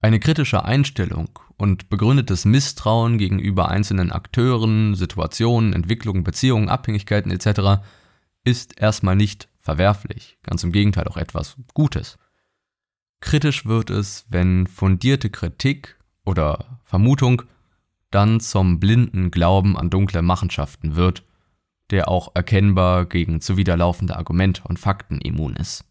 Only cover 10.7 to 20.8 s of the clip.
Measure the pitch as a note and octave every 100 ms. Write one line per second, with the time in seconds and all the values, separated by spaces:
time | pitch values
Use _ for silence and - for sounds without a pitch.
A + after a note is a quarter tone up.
10.7 | F#2 G2+ G2 - - - E2+ - - B2
11.7 | - D3+ - A#2 - _ _ _ _ _
12.7 | _ _ _ _ _ - D3 D3 C#3 -
13.7 | A2+ A2 G2 G2+ - - F2+ F2+ F#2 F2+
14.7 | - F#2+ F#2 B2 C#3 A2 - E2+ - C3+
15.7 | C#3 - _ _ _ - F2 D2+ D2 -
16.7 | B2 _ F#2 A2 C#3 B2+ B2 - _ _
17.7 | _ _ _ _ G2 G#2 A2+ - G2+ F#2+
18.7 | F2 F#2+ A#2 A#2 F#2+ F#2 E2 E2+ F#2+ F#2+
19.7 | F#2 E2+ F#2+ G2 F2 F2 F2+ F2 - C#2+
20.7 | -